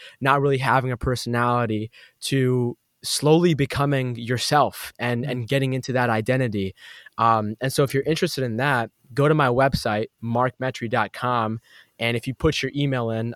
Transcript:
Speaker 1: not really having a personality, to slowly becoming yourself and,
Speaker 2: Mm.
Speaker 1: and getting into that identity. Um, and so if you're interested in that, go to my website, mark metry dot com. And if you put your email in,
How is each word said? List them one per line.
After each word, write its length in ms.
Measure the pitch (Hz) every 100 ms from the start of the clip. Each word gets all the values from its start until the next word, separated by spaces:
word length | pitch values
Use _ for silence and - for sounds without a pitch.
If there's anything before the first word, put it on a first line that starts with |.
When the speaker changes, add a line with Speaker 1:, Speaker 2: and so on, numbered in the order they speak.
| - -
Speaker 1:
not 200 | 135 139
really 180 | 139 135
having 340 | 127 131 127
a 40 | 123
personality, 960 | 131 123 120 120 120 120 117 107 110 - - _
to 560 | - 139 127 127 120 - _ _
slowly 520 | - - 147 160 175
becoming 600 | 143 139 - 143 139 127
yourself 800 | 117 117 123 - 147 113 - - -
and, 240 | 120 120
Speaker 2:
Mm. 60 | -
Speaker 1:
and 180 | 127 113
getting 240 | 139 135
into 200 | 131 -
that 160 | 127 120
identity. 680 | 110 107 131 123 101 95 - - - - -
Um, 380 | 113 110 104 110
and 120 | 131
so 100 | -
if 100 | 139
you're 120 | 135
interested 400 | 147 160 175 -
in 140 | 127 110
that, 320 | 143 123 113 _ -
go 140 | 120 147
to 80 |
my 140 | 156 131
website, 580 | 120 135 - 120 107 113 _
mark 360 | 117 117 127 -
metry 300 | 127 - 117
dot 240 | 120 104
com. 480 | - 123 120 110 113 _ - _ -
And 180 | 117 117
if 100 | 135
you 80 |
put 280 | 120 160 -
your 100 | 135
email 360 | 143 143 127 113
in, 240 | 113 117